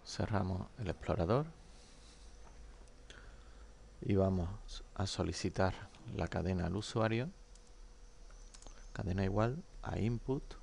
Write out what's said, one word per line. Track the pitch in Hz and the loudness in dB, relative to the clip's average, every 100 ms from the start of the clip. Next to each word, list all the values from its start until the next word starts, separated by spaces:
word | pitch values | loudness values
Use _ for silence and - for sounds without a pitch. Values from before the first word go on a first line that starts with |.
Cerramos | - - 98 101 92 92 - - | -10 -2 2 2 2 0 -4 -4
el | 95 | -4
explorador | 76 - 90 85 120 156 - - - - - - - - - - - - - - - - - - - - - - - - - | -2 0 2 6 4 2 -6 -18 -18 -18 -18 -18 -16 -16 -16 -16 -14 -16 -16 -16 -16 -16 -14 -14 -16 -16 -16 -16 -16 -18 -6
y | - 98 | 4 6
vamos | 95 95 90 101 - - - - | 8 6 2 -2 -6 -10 -10 -2
a | 98 | 0
solicitar | - 87 85 92 - 95 - - - - - | 2 2 2 0 4 4 4 -6 -12 -6 0
la | 85 | 2
cadena | 90 85 92 85 | 2 4 4 2
al | 92 | 0
usuario, | - 117 110 113 139 - - - - - - - - - - - - - - - - | 0 4 4 4 0 -6 -18 -18 -18 -18 -16 -16 -16 -16 -16 -14 -14 -14 -12 -12 -8
cadena | - 110 92 | -2 2 4
igual | 95 101 113 143 - - | 4 6 4 2 -6 -8
a | - 90 | -4 2
input. | 104 117 - 135 - - | 2 2 0 0 -2 -12